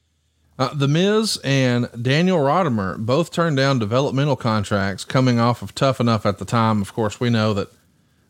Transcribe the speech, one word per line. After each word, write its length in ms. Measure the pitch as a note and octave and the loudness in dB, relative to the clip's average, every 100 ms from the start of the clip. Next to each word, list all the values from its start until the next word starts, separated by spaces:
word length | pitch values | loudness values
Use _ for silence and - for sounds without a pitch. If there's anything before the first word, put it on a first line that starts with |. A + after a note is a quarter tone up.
| _ _ _ _ _ - | _ _ _ _ _ -6
Uh, 160 | C#3 | -4
The 160 | D3 C#3 | -2 0
Miz 500 | D#3 G3 A3 G#3+ - | 2 2 0 -2 -4
and 480 | C3+ C3+ B2+ A#2+ A#2+ A#2 | -2 0 2 0 -2 -4
Daniel 360 | B2 D3 F3+ F3 | -2 2 2 2
Rodimer 580 | C#3 E3+ E3+ A2 F#2+ C2+ | 2 2 0 0 -2 -4
both 340 | A2+ C#3+ E3+ | -2 0 0
turned 240 | - E3+ C3+ | -2 0 2
down 240 | C#3 C3+ | 2 2
developmental 560 | G#2 B2 C#3 B2+ D3 B2+ | 0 0 0 0 0 0
contracts 720 | A#2+ G#2+ G2 G2+ G2 F#2 - | 0 0 0 0 -2 -4 -2
coming 340 | C3+ C3 A#2 | 0 2 2
off 220 | A#2 A#2 | 2 0
of 120 | G2 | -6
Tough 280 | - C3+ B2+ | -2 0 2
Enough 240 | A#2 A2 G#2 | 0 0 0
at 120 | G2 | -2
the 60 | |
time. 380 | F#2 A#2+ A2+ G#2+ | -2 0 2 0
Of 120 | F#2+ | -2
course, 240 | - G#2+ - | -4 -4 -2
we 120 | A#2+ | 0
know 240 | A2+ G#2+ | 2 0
that 160 | G2+ - _ _ _ _ _ | 0 -4 _ _ _ _ _